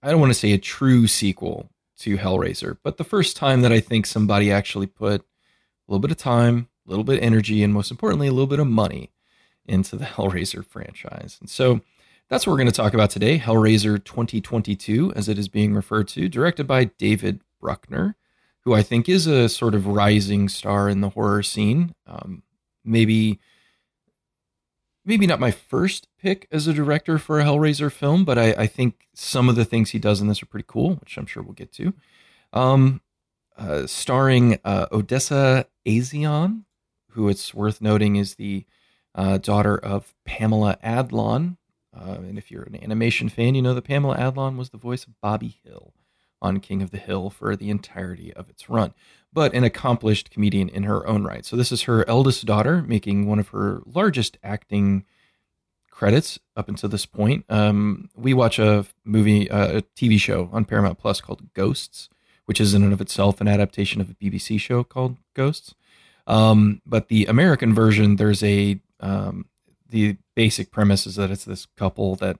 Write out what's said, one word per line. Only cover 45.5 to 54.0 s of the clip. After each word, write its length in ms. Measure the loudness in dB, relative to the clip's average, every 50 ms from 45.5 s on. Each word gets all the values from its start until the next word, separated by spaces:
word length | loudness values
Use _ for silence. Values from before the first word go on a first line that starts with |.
| -14 _ _
Hill 300 | -20 -20 -20 -20 _ _ _ _ _ _ _ _ _ _ _
on 180 | -4 -4 -4 -4
King 220 | -6 -6 -6 -6
of 100 | -6 -6
the 60 | -8 -12
Hill 320 | -10 -6 -6 -6 -6 -8
for 260 | -12 -8 -6 -6 -6
the 140 | -6 -6 -6
entirety 640 | -6 -6 -6 -10 -14 -14 -12 -12 -12 -14 -16 -20 -20
of 160 | -20 -20 _
its 200 | _ _ -14 -4
run, 240 | -2 -2 -2 -2 -4 _ _ _ _ _ _ _
but 220 | _ 0 0 0 2
an 100 | 2 0
accomplished 640 | 0 0 -2 -2 -2 -2 0 0 0 -2 -2 -2 -10
comedian 380 | _ -2 -2 0 0 0 -2 -2
in 160 | -4 -6 -4
her 240 | -4 -4 -4 -2 -2
own 160 | -4 -2 -4
right. 220 | -4 -8 -10 -14
So 100 | -8 -2
this 160 | -2 -2 -2
is 120 | -2 -6 -2
her 220 | 2 2 2 2 4
eldest 360 | 4 4 4 4 2 0 0
daughter 360 | 0 0 2 2 2 0 0
making 460 | 0 0 -2 -2 -2 0 -2 -2 0 0
one 120 | 0 -2
of 80 | -2 -4
her 340 | -4 -4 -4 -4 -4 -6 -10
largest 520 | -8 -2 0